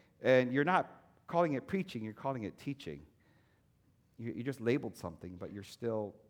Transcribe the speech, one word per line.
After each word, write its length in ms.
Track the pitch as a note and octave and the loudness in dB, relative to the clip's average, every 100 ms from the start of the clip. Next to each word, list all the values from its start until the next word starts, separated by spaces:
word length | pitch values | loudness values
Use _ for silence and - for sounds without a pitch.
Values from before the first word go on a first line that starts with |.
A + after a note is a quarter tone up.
| _ _ | _ _
and 300 | A2+ B2+ B2 | 6 8 6
you're 100 | C3 | 2
not 260 | D3 F#3 - - - _ - | 4 4 2 -10 -20 _ -2
calling 280 | E3+ F3 | 2 2
it 120 | C3+ - | 2 0
preaching, 380 | G3 F#3+ A#2+ | -2 -2 -6
you're 80 | A2 | -8
calling 320 | G#2 C3+ C3+ | -6 -4 -4
it 120 | G2+ - | -4 -6
teaching. 420 | - C#3 - D2 D2+ _ _ _ _ _ _ _ _ _ _ _ | -8 -8 -8 -12 -14 _ _ _ _ _ _ _ _ _ _ _
You, 160 | A2+ G2+ | -8 -4
you 80 | |
just 160 | A#2+ C3 | -6 -2
labeled 360 | A2+ C#3 A#2+ - | 2 2 0 -6
something, 400 | F2+ D#2+ F2+ F2+ | -8 -8 -12 -10
but 160 | F#2 | -10
you're 120 | G2+ | -10
still 500 | F#2+ - A#2 A2 G#2 - | -12 -6 -2 -2 -4 -8